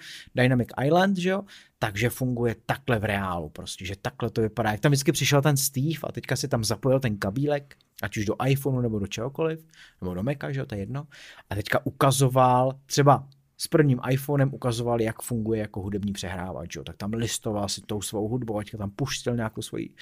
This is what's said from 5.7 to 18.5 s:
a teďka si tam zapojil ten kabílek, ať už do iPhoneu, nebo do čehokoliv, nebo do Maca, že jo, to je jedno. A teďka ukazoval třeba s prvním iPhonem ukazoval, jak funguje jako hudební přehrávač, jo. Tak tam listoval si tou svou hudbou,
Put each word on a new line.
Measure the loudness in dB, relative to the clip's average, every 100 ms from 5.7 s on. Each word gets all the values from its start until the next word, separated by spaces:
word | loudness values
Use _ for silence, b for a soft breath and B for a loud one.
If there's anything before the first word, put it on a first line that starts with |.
| 0 -2 -2
a | -6
teďka | -8 -4 -4
si | 0
tam | -2
zapojil | 0 0 2 2
ten | 2 -2
kabílek, | -2 0 0 -2 -4 -18 _ -10
ať | -8 -4
už | -2
do | 0 2
iPhoneu, | 2 0 0
nebo | 0 -2
do | -4
čehokoliv, | -4 -6 -2 -2 -4 -10 B B B
nebo | -8
do | -4
Maca, | -4 -4 -6
že | -6
jo, | -6
to | -6
je |
jedno. | -6 -8 -10 B B B _
A | -6
teďka | -2 -2 -2
ukazoval | 2 2 4 4 6 6 6 2 -2 _
třeba | 4 6 6 4 _ _ _
s | 0
prvním | 4 6 4 2
iPhonem | -2 0 2 2
ukazoval, | 0 -2 -2 0 0
jak | 0 -2
funguje | -6 -4 0 -2
jako | -2 -6
hudební | -4 -4 -4
přehrávač, | -4 -6 -6 -8 -8 -10 -12
jo. |
Tak | -12 -10
tam | -6
listoval | -4 -4 -4 -4 -2 -2
si | -6
tou | -6 -6
svou | -4 -4 -2
hudbou, | -2 -2